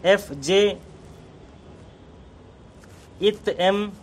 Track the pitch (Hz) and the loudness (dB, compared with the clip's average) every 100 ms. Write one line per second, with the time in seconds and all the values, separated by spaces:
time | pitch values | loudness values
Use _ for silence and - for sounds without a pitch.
0 | 175 196 - 143 139 190 208 185 - - | 2 0 0 -10 0 2 2 -2 -14 -20
1 | - - - - - - - - - - | -20 -20 -20 -20 -20 -20 -20 -20 -20 -20
2 | - - - - - - - - - - | -20 -20 -20 -20 -20 -20 -20 -20 -20 -20
3 | - - 196 208 - 202 185 202 208 - | -20 -2 -2 0 -6 0 0 0 -4 -12